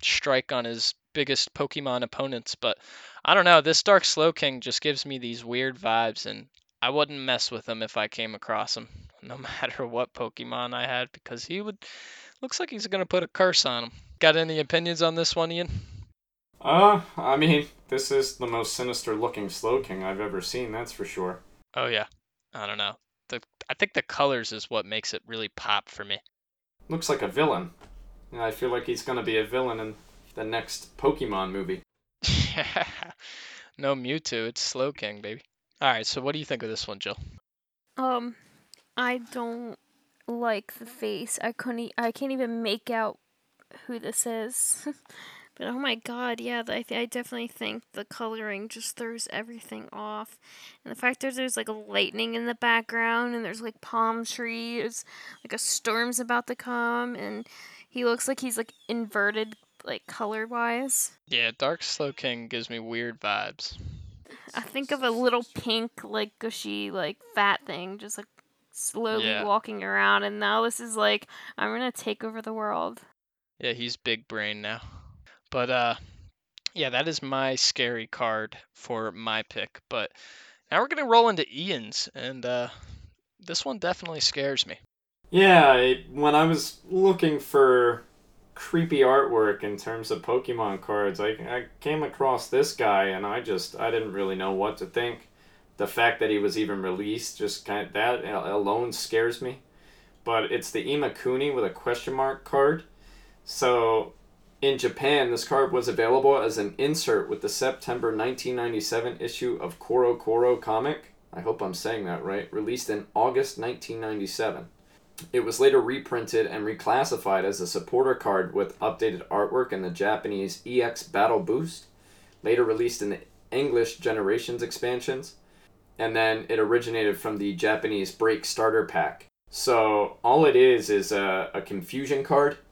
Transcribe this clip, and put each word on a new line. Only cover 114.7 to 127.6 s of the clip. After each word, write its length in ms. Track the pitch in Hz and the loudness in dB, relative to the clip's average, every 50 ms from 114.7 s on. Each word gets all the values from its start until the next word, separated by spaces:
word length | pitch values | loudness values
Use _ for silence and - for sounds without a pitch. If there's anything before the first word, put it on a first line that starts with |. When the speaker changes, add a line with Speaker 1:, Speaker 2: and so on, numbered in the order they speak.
| - _ _ _ _ _ _ _ - - - - | -20 _ _ _ _ _ _ _ -20 -18 -10 -2
Speaker 2:
It 140 | - - - | 0 0 0
was 160 | 117 113 - | 0 2 6
later 180 | 196 - 135 127 | 6 8 8 6
reprinted 640 | 110 120 131 139 - - 127 117 110 - - 113 107 | 4 4 -2 -4 -4 -4 -4 -4 -4 0 0 0 0
and 200 | 101 - 107 104 | 0 -2 -4 -4
reclassified 800 | 110 107 - - 107 107 - - - 120 - - 98 95 95 92 | -4 -6 -4 0 2 2 2 2 2 0 -2 0 0 0 2 2
as 160 | 98 98 95 | 0 -2 -2
a 60 | 90 | -6
supporter 480 | 87 - 95 85 - 120 123 131 131 123 | -4 -4 -6 -4 0 2 4 4 4 2
card 380 | - - 107 98 95 92 87 87 | 0 0 0 0 0 0 0 0
with 240 | 101 98 - - - | -2 -2 -2 -2 -2
updated 460 | 107 110 - - 110 110 92 85 - - | -2 -2 0 0 0 -2 -2 -2 -6 -2
artwork 420 | - 101 101 - 120 127 123 - | 0 0 0 2 2 0 0 0
in 100 | 101 95 | -2 -6
the 80 | 92 90 | -4 -6
Japanese 720 | 85 87 98 104 107 107 - 104 101 95 98 92 - - - | -2 0 2 2 2 0 -2 -4 -4 -4 -4 -4 -6 -10 -8
E 160 | 117 123 127 | -2 0 0
X 220 | 120 117 - - - | 0 0 -2 -6 -10
Battle 360 | - - 101 107 113 113 104 | -4 2 2 4 4 4 2
Boost, 460 | 87 - 113 135 160 - - - - - _ _ _ - - - - - - - - | 2 2 0 0 0 -4 -8 -14 -18 -20 _ _ _ -20 -20 -20 -20 -20 -16 -4 2
later 220 | 107 120 123 120 | 2 4 4 4
released 360 | 110 110 113 120 120 - - | 4 4 2 2 0 0 -2
in 100 | 104 101 | -4 -4
the 80 | 98 - - - _ - - - | -4 -6 -8 -18 _ -20 -12 -4
English 480 | 120 131 143 139 117 117 113 - - - | -2 0 2 4 4 4 2 2 -2 -4
Generations 640 | - 120 113 107 98 98 110 123 - 120 120 117 | -2 -2 0 2 2 2 2 2 0 -4 -6 -4
expansions, 760 | 117 - - - 127 123 127 123 - - 131 131 - - - - _ _ _ _ _ _ _ _ _ _ - | -6 -6 -6 -4 -2 -2 -2 -2 -2 -4 -4 -4 -6 -12 -18 -20 _ _ _ _ _ _ _ _ _ _ -6
and 160 | - 110 110 113 | -4 -2 0 2
then 320 | 113 110 110 110 110 - - | 4 4 4 2 0 0 0
it 100 | 113 110 | 2 2
originated 580 | 107 104 117 120 117 113 113 113 107 104 98 | 4 4 4 2 2 2 0 2 2 2 2
from 200 | - - 110 104 | 0 -2 -4 -2
the 180 | 101 101 101 92 | -2 -2 -2 -2
Japanese 560 | 85 | 0